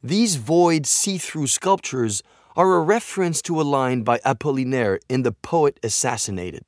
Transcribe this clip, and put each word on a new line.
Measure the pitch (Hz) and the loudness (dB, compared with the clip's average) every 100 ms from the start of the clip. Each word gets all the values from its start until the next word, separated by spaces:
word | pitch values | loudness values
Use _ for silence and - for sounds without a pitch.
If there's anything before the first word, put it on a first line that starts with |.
These | 123 190 233 156 | -2 0 2 0
void, | 110 165 175 165 139 | 0 4 4 4 0
see-through | - - 190 - 156 135 | -2 -2 -4 -6 -6 -2
sculptures | - 185 190 - 131 113 101 - _ _ - | -2 2 0 0 -2 -2 -2 -10 _ _ 2
are | 185 180 | 4 4
a | |
reference | 156 220 - - 175 156 | 2 0 0 -2 -2 -2
to | - 165 | -2 0
a | |
line | 147 139 131 127 | 2 2 2 0
by | 110 120 | 0 0
Apollinaire | - 131 147 135 127 131 110 95 _ | 0 -2 -2 -2 0 0 0 -2 _
in | 131 | -2
The | 120 | -2
Poet | - - 170 147 - | -4 -4 2 2 0
Assassinated. | 113 - 131 117 - 95 90 - | -4 -2 -2 -4 -6 -6 -8 -12